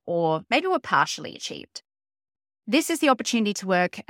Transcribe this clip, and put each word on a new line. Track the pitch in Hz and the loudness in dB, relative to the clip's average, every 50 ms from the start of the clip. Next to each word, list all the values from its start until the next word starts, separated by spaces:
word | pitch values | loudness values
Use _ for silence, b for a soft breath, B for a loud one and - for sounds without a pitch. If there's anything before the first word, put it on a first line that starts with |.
| _ | _
or | - 170 170 170 160 156 156 - - | -4 -2 0 2 2 0 -2 -2 -2
maybe | 233 285 359 | -2 0 0
were | 381 370 285 | 0 -2 -2
partially | - - 180 139 151 - - - 147 101 - | -2 0 2 2 2 2 -2 -6 -10 -12 -12
achieved. | - - - - 73 - - - - - _ _ _ _ _ _ _ _ _ _ _ _ _ _ _ _ | -12 -12 -12 -12 -12 -14 -16 -18 -20 -20 _ _ _ _ _ _ _ _ _ _ _ _ _ _ _ _
This | - 208 302 302 - | 0 0 2 2 0
is | 330 285 | 0 2
the | 320 285 | 4 4
opportunity | 262 - 240 - - 233 214 202 202 | 4 2 2 0 0 2 2 0 -2
to | - - | -2 -2
work | 190 185 180 180 175 - - - - | 0 2 2 2 0 -2 -6 -6 -6